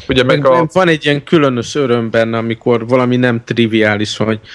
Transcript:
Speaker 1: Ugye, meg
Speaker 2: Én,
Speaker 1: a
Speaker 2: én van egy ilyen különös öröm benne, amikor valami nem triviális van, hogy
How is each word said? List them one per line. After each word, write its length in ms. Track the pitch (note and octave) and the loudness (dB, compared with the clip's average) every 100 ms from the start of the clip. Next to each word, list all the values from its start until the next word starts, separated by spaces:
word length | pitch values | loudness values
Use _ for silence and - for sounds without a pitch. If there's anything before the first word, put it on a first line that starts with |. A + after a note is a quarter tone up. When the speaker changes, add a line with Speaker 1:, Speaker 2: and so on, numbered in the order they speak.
| - | -2
Speaker 1:
Ugye, 160 | C3 | 0
meg 140 | B2+ C#3 | 2 2
Speaker 2:
Én, 60 | C#3 | 2
Speaker 1:
a 100 | B2+ | 2
Speaker 2:
én 120 | D#3 | 2
van 140 | F#3 F3 | 0 2
egy 180 | D#3 D3 | 2 0
ilyen 180 | D3 | -2
különös 520 | - E3+ C#3 A#2+ A2 D3+ | 0 0 2 0 -4 -2
öröm 340 | C3 A#2+ A2+ | 0 0 0
benne, 280 | A2+ A2+ A2+ | 0 0 -2
amikor 500 | A2+ A2+ B2+ A#2 A2+ | -4 -4 0 0 0
valami 280 | B2+ B2 B2 | -2 0 2
nem 260 | B2+ A#2 - | 2 0 -2
triviális 720 | A#2 A#2 A2+ G#2+ G#2 G#2 - | 0 0 2 0 0 -4 -4
van, 100 | A2 | -4
hogy 120 | A2 - | -4 -8